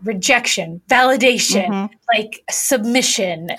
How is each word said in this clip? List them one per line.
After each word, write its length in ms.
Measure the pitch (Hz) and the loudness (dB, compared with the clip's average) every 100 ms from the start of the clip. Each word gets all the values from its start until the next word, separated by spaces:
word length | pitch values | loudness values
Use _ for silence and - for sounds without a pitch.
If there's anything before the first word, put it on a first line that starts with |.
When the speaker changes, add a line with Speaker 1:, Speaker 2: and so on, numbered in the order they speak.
| 196 | -8
Speaker 1:
rejection, 760 | 190 220 247 - - 165 170 - | -4 0 0 0 -4 -6 -8 0
validation, 760 | 254 254 262 254 247 - 196 185 | 4 4 4 2 2 0 0 0
Speaker 2:
Mm-hmm. 260 | 196 208 _ - 214 | -2 -4 _ -2 -2
Speaker 1:
like, 260 | 214 - - | -4 -12 -8
submission. 1000 | - - 254 226 254 - - 185 160 170 | -6 -2 0 2 0 2 0 -2 -4 -8